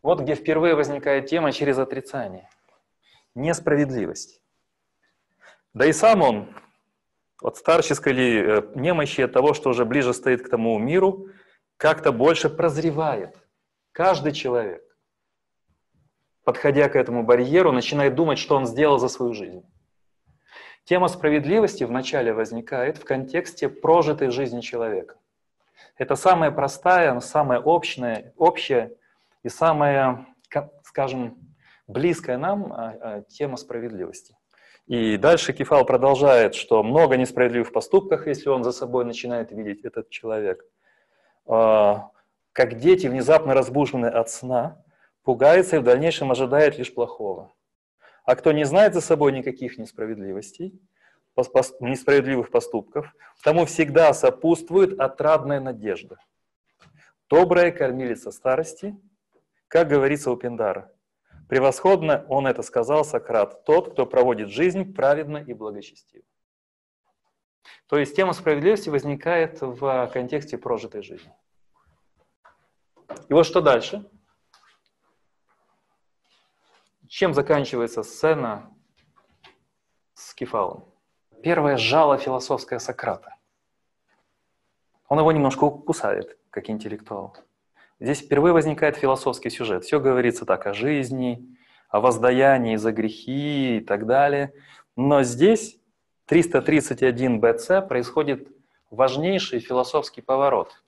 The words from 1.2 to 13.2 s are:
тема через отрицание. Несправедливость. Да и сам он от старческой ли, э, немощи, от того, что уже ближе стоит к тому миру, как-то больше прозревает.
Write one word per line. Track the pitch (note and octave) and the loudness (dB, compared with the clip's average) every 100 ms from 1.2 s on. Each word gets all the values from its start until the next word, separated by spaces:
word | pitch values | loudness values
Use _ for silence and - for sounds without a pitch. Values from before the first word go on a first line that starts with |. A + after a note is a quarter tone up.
| C3+ | -2
тема | E3 D3+ | -2 -2
через | B2 C#3+ C3 | -2 -2 0
отрицание. | C3 C3 - C#3 G#2 F#2 _ _ _ _ _ _ _ _ _ | -2 -6 -10 -10 -10 -14 _ _ _ _ _ _ _ _ _
Несправедливость. | A#2+ D3+ E3 - D3 C#3+ B2+ E2+ - - _ _ _ _ _ _ _ _ _ _ _ - _ _ | -6 -4 -2 0 0 0 -2 -6 -10 -16 _ _ _ _ _ _ _ _ _ _ _ -20 _ _
Да | A2 D3 | 2 2
и | |
сам | D3+ A3 G#3 | 4 4 6
он | C#3+ G#2+ G2 - _ _ _ _ _ _ _ _ | 4 0 -8 -20 _ _ _ _ _ _ _ _
от | - - | -10 -4
старческой | - E3 D#3+ C#3+ D3 | 0 2 2 -2 0
ли, | B2+ B2+ A2 | 0 2 2
э, | G2 G#2+ G#2 | 2 0 -2
немощи, | C3 D3+ E3+ C#3+ - | -6 -2 -2 -2 -2
от | C3 | 0
того, | B2 C#3+ | 2 2
что | D3 C3+ | 2 -2
уже | A#2+ | 0
ближе | A#2 C3+ B2+ | 0 0 0
стоит | A#2+ C3+ B2 | -2 -2 -2
к | - | -2
тому | A#2 A2+ A2 | -2 0 -2
миру, | A#2 F3+ F#3+ G3 F#3+ - _ _ _ _ | 0 2 0 -2 -14 -20 _ _ _ _
как-то | D3+ D#3 D#3 | 0 2 0
больше | A#2 C#3+ D#3+ D#3 | 2 2 2 -2
прозревает. | D#3 E3+ D3 D#3+ D3 D#3+ A#2 | 0 -2 0 -4 -2 -4 -4